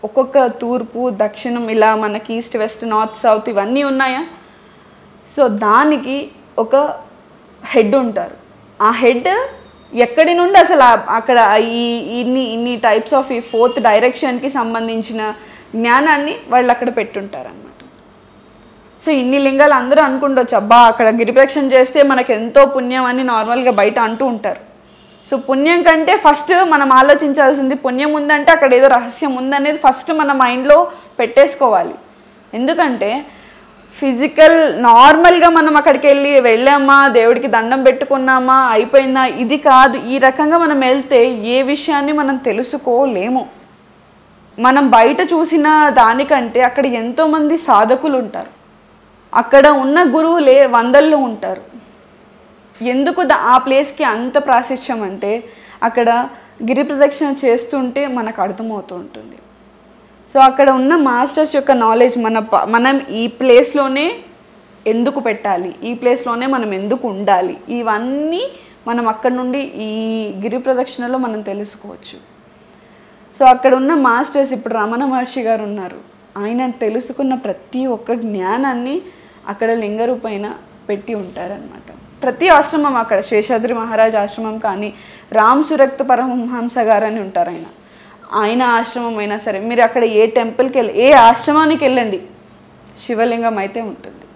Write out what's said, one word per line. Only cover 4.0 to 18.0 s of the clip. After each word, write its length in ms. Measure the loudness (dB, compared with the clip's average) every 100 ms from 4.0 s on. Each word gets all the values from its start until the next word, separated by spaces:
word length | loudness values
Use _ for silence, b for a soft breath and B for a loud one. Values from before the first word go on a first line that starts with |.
| -2 -4 -10 -16 b b b b b b b _ _ -2
So 100 | 0
దానికి 800 | 0 2 2 2 -2 -4 -8 -10 -18 _ -8
ఒక 180 | 0 0 0 -6 -16 _ _ _ _ _
హెడ్ 300 | -2 0 2
ఉంటారు. 400 | 0 -2 -6 -10 -16 _ _ _ _
ఆ 80 | -2
హెడ్ 380 | 2 0 0 -2 -2 -4 -12 -20 _ _
ఎక్కడి 400 | -6 -4 0 2
నుండి 240 | 2 4 4
అసలు 240 | 4 4
ఆ, 220 | 4 4 0
అక్కడ 480 | -4 0 2 4 2
ఈ, 360 | 0 -4 -4 -4 -6 -6
ఇన్ని, 200 | -4 -2
ఇన్ని 400 | -4 -6 -6 -2 0
types 360 | 0 0 -2
of 100 | -2
ఈ 80 | -8
fourth 400 | -4 0 0 2
డైరెక్షన్‌కి 720 | 2 2 2 -2 -4 -4 -6
సంబంధించిన 840 | -6 -4 -6 -6 -8 -8 -8 -8 -10 B B B -6
జ్ఞానాన్ని 580 | 0 2 2 0 -2 -10 -2
వాళ్ళు 220 | 0 2
అక్కడ 260 | 0 -2 -4
పెట్టుంటారన్నమాట. 880 | -6 -10 -12 -14 -16 -18 -20 -20 -20 _